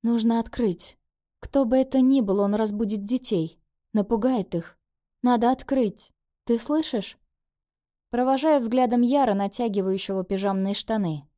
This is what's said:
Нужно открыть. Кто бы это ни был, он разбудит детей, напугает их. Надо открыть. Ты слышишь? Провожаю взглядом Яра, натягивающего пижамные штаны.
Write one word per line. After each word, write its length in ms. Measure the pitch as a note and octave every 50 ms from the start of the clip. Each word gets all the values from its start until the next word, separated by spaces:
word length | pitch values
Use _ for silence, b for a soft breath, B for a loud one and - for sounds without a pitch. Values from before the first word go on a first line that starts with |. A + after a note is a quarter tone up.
| -
Нужно 360 | A3+ A#3 A#3 A3 A#3 A3+ A#3
открыть. 580 | A3+ - - - A#3+ G3+ F3 - - - - _ _ _ _ _ _ _ _ _
Кто 260 | - - - C#4 C4+
бы 120 | A3 B3
это 240 | C4 C4 C4 C4+ C4
ни 200 | B3+ C4 C4+ C4+
был, 180 | A3 G3 F#3+ G3+
он 160 | G3+ G3+ G#3
разбудит 480 | G#3+ A3 G#3 G#3 G#3 A3+ G3 G#3+ G#3 G3+
детей, 560 | G3+ B3 B3+ - - A3 F3 D#3+ E3 - _ _ _ _ _ _ _ -
напугает 600 | G#3+ G3+ G#3 A#3 G#3+ G#3+ C4 C4 A3+ F3+ _ -
их. 220 | E3+ - - _ _ _ _ _ _ _ _ _ _
Надо 300 | - B3 B3 A#3 A#3 A#3+
открыть. 640 | C4 - - - C#4 C4+ A#3+ G3 - - - _ _ _ _ _ _ _ _
Ты 140 | - A#3 A3+
слышишь? 580 | A3+ - D4 D#4 D#4 - - G#3+ F#3 - - _ _ _ _ _ _ _ _ _ _ _ _ _ _ _ _ _ _ _
Провожаю 520 | - A#3+ B3+ B3+ C4+ C4 C#4 D#4+ D4+ C#4+
взглядом 400 | A#3+ A3 A#3 B3+ B3+ A#3 A#3 B3
Яра, 320 | A#3+ A#3+ C4+ C#4+ C4+ A#3 G3
натягивающего 880 | G3 G3+ G3+ - - A#3+ A3+ G3 G3+ F#3 F#3+ F#3+ F#3+ - - G3 F#3+ F#3
пижамные 500 | F#3 G3 F#3+ G3 G3+ G3 F#3+ F#3+ G3 G3+
штаны. 540 | - - - A3 G#3+ G3 E3+ D#3 D3 C#3+ _ _